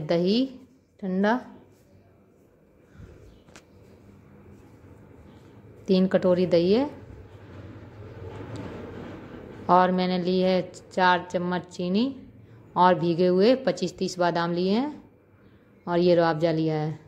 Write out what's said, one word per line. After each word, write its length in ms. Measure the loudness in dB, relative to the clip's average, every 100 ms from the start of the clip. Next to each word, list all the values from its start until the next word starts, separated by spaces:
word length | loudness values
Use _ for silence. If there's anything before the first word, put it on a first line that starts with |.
| 0
दही 380 | 0 2 0 -2 -6 -20 _ _ _
ठंडा, 360 | -6 -2 0 0 -4 -20 -20 _ _ -20 _ _ _ _ _ _ _ _ _ -20 -20 -20 -20 -20 _ -20 -20 -20 -20 -20 -20 -20 -20 -20 -20 -20 -20 -20 -20 -20 -20 -20 -20 -20 -20 -20 -20 -10 0
तीन 200 | 2 2
कटोरी 380 | 2 2 2 2
दही 260 | 2 4
है, 120 | 2 0 -6 -18 -20 -20 -20 -20 -18 -18 -18 -20 -20 -18 -16 -14 -14 -14 -12 -12 -14 -14 -14 -14 -16 -16 -18 -18 -10 2
और 220 | 4 4
मैंने 260 | 2 0 -2
ली 220 | 0 0
है 220 | 2 0 -2 -12 -10
चार 360 | 0 2 2 0
चम्मच 360 | -4 -2 -4 -6
चीनी 380 | -8 -2 0 -2 -6 -16 -20 -20 -20 -6 4
और 200 | 4 6
भीगे 320 | 2 2 2
हुए 260 | 4 4 4 0
पच्चीस 300 | -2 -4 -4
तीस 200 | -6 0
बादाम 340 | 0 0 -2
लिए 180 | 0 0
हैं, 320 | 0 -2 -8 -18 _ _ _ -20 -20 _ _ -2
और 120 | 2
ये 160 | 4 6
रूह 140 | 4
अफ़ज़ा 220 | 2 0
लिया 300 | 0 0 -2
है। 180 | -4 -6